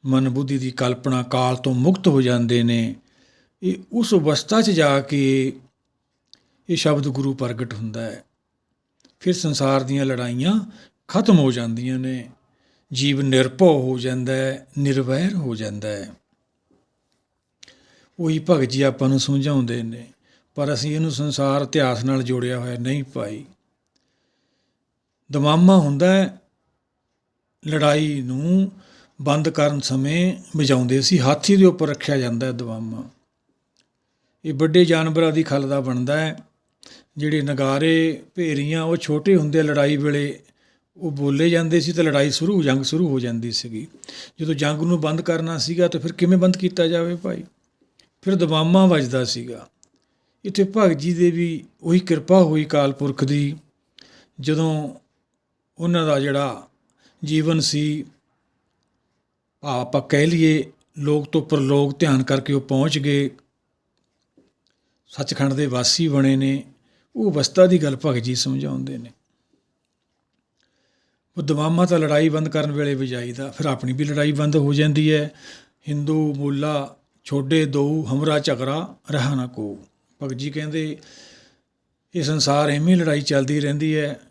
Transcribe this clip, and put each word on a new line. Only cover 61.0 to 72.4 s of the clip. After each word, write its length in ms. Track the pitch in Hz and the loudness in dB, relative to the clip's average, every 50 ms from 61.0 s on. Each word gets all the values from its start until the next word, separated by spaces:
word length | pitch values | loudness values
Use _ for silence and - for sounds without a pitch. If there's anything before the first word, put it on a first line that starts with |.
| 143 147 151 151 143 | -2 -2 -2 -2 -2
ਤੋਂ 160 | - - 160 | -2 -2 -4
ਪਰਲੋਕ 580 | 147 - 160 147 135 131 143 143 143 139 135 - | 0 0 0 0 2 2 2 2 2 0 0 -2
ਧਿਆਨ 240 | 175 156 135 131 131 | 0 2 2 0 2
ਕਰਕੇ 300 | - 139 135 135 - 139 | 0 -2 -2 0 -2 -4
ਉਹ 80 | 139 | -4
ਪਹੁੰਚ 380 | 135 - 139 131 139 160 - 151 | -2 -2 0 0 0 0 -2 -2
ਗਏ, 300 | 135 147 143 143 143 135 - _ _ _ _ _ _ _ _ _ _ _ _ _ _ _ _ _ _ _ _ _ _ _ _ _ _ _ _ _ _ _ _ _ _ | -2 0 0 0 -2 -4 -6 _ _ _ _ _ _ _ _ _ _ _ _ _ _ _ _ _ _ _ _ _ _ _ _ _ _ _ _ _ _ _ _ _ _
ਸੱਚਖੰਡ 460 | _ - - 139 - - - 139 139 135 | _ -10 -10 -8 -8 -4 -2 -2 -2 0
ਦੇ 120 | 139 151 | -2 -2
ਵਾਸੀ 420 | 135 123 123 123 - - - 165 | -2 -2 -2 0 0 0 0 0
ਬਣੇ 280 | 156 139 139 135 135 135 | 0 2 2 4 4 2
ਨੇ। 280 | 135 135 135 135 143 - - _ _ _ _ _ _ _ _ _ | 2 0 0 -2 -4 -6 -12 _ _ _ _ _ _ _ _ _
ਉਹ 160 | 233 220 202 | -2 -2 0
ਅਵਸਥਾ 340 | 147 147 135 - - 185 185 | 0 0 -2 0 6 6 6
ਦੀ 180 | 180 185 170 147 | 6 6 2 2
ਗੱਲ 140 | 143 135 127 - | 0 -4 -2 -2
ਭਗਤ 140 | 156 127 120 | -2 -2 -2
ਜੀ 160 | 113 127 127 | -4 -4 -4
ਸਮਝਾਉਂਦੇ 640 | 120 - 135 131 135 143 143 131 131 131 135 135 | -4 -4 -4 -4 -4 -6 -6 -6 -6 -8 -8 -10
ਨੇ। 140 | 120 117 - _ _ _ _ _ _ _ _ _ _ _ _ _ _ _ _ _ _ _ _ _ _ _ _ _ _ _ _ _ _ _ _ _ _ _ _ _ _ _ _ _ _ _ _ _ | -12 -16 -18 _ _ _ _ _ _ _ _ _ _ _ _ _ _ _ _ _ _ _ _ _ _ _ _ _ _ _ _ _ _ _ _ _ _ _ _ _ _ _ _ _ _ _ _ _
ਉਹ 40 | 175 151 | -8 -4
ਦਮਾਮਾ 420 | 143 151 147 151 160 170 175 180 | -2 -2 -2 0 0 2 2 2
ਤਾਂ 140 | 170 175 165 | 2 2 0
ਲੜਾਈ 300 | 156 147 147 147 156 160 | 2 2 2 2 2 2
ਬੰਦ 200 | 151 156 | 0 -2